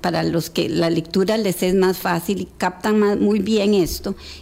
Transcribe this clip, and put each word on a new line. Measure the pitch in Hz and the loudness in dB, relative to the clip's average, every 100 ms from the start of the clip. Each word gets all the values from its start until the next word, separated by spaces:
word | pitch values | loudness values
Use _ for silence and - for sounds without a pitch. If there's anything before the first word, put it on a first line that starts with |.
para | 175 165 | -4 -2
los | 160 165 - | -2 -2 -4
que | - 160 | -4 -2
la | - 165 | 0 0
lectura | 165 160 196 190 220 | 0 -2 0 0 0
les | 202 170 | 0 0
es | 185 190 | 0 2
más | 185 185 | 2 0
fácil | 190 170 175 190 | -2 -2 -2 -4
y | 185 - | -4 -4
captan | 185 - 214 214 | -4 -2 0 2
más, | 208 202 | 2 2
muy | 202 214 | 2 2
bien | 196 214 202 | 2 2 4
esto, | 202 156 - 202 190 - - | 4 2 -2 -6 -8 -12 -16